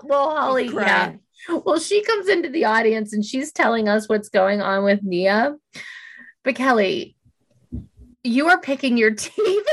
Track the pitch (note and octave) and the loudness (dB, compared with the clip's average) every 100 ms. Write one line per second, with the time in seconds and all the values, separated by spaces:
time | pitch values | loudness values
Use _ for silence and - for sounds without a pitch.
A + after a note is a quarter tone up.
0 | C#4+ C#4 D4 D4+ C4 C4 B3 G#3+ G#3 G3+ | 0 0 0 0 0 0 -2 -2 0 2
1 | F#3 - _ _ - E4+ - D#4+ - G4+ | 0 -6 _ _ -6 -4 0 0 2 0
2 | G#4+ G#4+ F#4 F4 D#4+ D#4 A3 A3 A3+ A3 | 2 -2 0 0 0 0 2 2 2 0
3 | G#3+ G#3+ G#3 C4 D4+ - B3+ A3+ G#3+ G#3+ | -2 -4 -4 -6 -6 -2 0 2 2 0
4 | G#3 G#3+ G#3 G3+ F#3+ G#3 G3 G3 G3+ G3+ | 0 -4 0 0 2 0 -2 0 2 0
5 | G3 F3 F#3+ G#3 C#4 D4 _ - - - | 0 0 2 2 0 -4 _ -20 -18 -18
6 | - - - _ B3+ B3 C4 A3+ F#3+ A2 | -20 -20 -20 _ -6 -2 2 2 2 -2
7 | - _ _ _ _ _ - - - _ | -6 _ _ _ _ _ -14 -14 -14 _
8 | - _ B3 A#3+ D#4+ F4+ C4+ C4+ C4+ A#3+ | -20 _ -2 2 4 2 0 -2 0 2
9 | A3 G#3+ - - G4 G4+ B4+ | 2 0 -8 -2 0 0 0